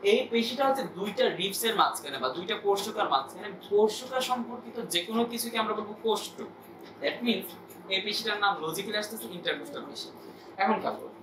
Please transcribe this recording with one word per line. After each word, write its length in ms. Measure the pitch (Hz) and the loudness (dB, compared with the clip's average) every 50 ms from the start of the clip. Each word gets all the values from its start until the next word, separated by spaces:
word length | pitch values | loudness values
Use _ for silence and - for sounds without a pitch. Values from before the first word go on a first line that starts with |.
| - 202 220 | 6 6 6
এই 80 | 247 254 - 233 | 6 4 4 2
পেশিটা 300 | 233 226 - - - 269 269 | 2 2 2 2 4 4 4
হচ্ছে 160 | - - - 175 - 170 | 4 4 0 -4 -4 -4
দুইটা 260 | 196 214 196 - 262 214 170 160 | -4 -4 2 2 2 2 4 2
রিবসের 340 | 180 202 196 - - 226 220 196 | -2 -2 -2 0 0 2 4 4
মাঝখানে 360 | 160 143 - - - 147 139 135 127 | 4 4 4 -2 -6 -6 -4 -2 -2
বা 60 | 131 - 165 | -2 -2 -2
দুইটা 160 | 185 185 214 - - | -4 -4 -4 0 4
কোষচক্রার 440 | 202 202 196 - 220 208 214 196 - - | 4 4 4 2 -4 0 0 2 4 4
মাঝখানে। 340 | - - - - 185 208 208 190 - - - | 2 2 0 -10 -10 -10 -10 -10 -10 -6 4
কোষচক্র 500 | 202 208 214 214 - - 254 247 254 254 247 - | 6 6 6 6 4 0 -6 -2 -2 -2 2 2
সম্পর্কিত 460 | 254 240 233 233 233 - - 233 208 233 208 175 165 | 0 0 -2 -6 -8 -10 -10 -10 -8 -8 -6 -2 -2
যে 60 | 175 - - | -2 -2 0
কোনো 140 | 220 233 233 233 233 | 2 2 2 2 0
কিছুকে 240 | 226 233 233 233 226 220 | -4 -4 -2 0 0 0
আমরা 120 | - - - | 0 0 -2
বলবো 160 | 214 208 208 - - | -4 -6 -10 -2 0
কোষ্ঠ। 320 | 226 214 - - - - - 233 175 - - - - - - - - - - - | 2 2 2 0 -6 -8 -10 -10 -10 -12 -16 -18 -18 -18 -18 -16 -18 -12 -4 -2
That 140 | 294 - - 240 | -2 -2 0 2
means 200 | 240 214 185 - - - - - - - - - - 190 | 2 2 2 0 -6 -12 -14 -16 -16 -18 -16 -6 -2 -2
এই 60 | 190 196 | -2 0
পেশিটার 320 | 208 208 - - 220 208 202 202 | -2 -4 -2 -2 -2 0 2 2
নাম 80 | 202 196 220 233 | 2 2 2 -2
logically 340 | 233 - 196 196 226 208 214 214 | -4 -2 -4 -4 -2 -2 -2 -2
আসতেছে 240 | - 226 214 233 226 190 175 | -4 -8 -8 -8 -8 -10 -4
intercostal 440 | - 170 151 143 147 - - - - - | -2 -2 -2 -2 -4 -8 -10 -10 -10 -8
পেশি। 200 | - - - - - - - - - - - - - - 196 | -10 -10 -10 -12 -12 -16 -16 -16 -16 -16 -18 -16 0 2 4
এখন 140 | 214 220 - - | 4 4 4 2
খেয়াল 140 | - - - | -2 -4 -4
করো 120 | - - - - | -8 -12 -14 -14